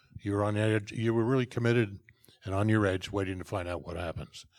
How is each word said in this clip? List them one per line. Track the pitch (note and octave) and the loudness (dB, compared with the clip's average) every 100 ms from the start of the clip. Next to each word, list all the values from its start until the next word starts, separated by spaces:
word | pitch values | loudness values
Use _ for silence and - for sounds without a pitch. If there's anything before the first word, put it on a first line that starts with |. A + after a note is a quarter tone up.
| _ - | _ -8
You | G2+ | -2
were | G2+ | 0
on | G#2 G#2 | 2 2
edge, | G#2+ A2 G#2 | 2 2 -2
you | A#2 A2+ | -2 0
were | A2+ | 2
really | A2+ C3 A#2+ | 2 2 0
committed | B2 A#2 A#2+ G#2 G2 _ _ _ - | 0 2 2 2 -4 _ _ _ -12
and | - | -4
on | F#2+ G#2+ | 0 4
your | G#2+ G2+ | 4 4
edge | F#2 - | 0 -2
waiting | G2+ F#2+ F#2 | -2 -2 -4
to | |
find | F2+ G2+ F2 | -6 -6 -4
out | F2 D#2+ | -6 -6
what | E2+ | -6
happens. | F2 - - - - | -6 -6 -10 -16 -20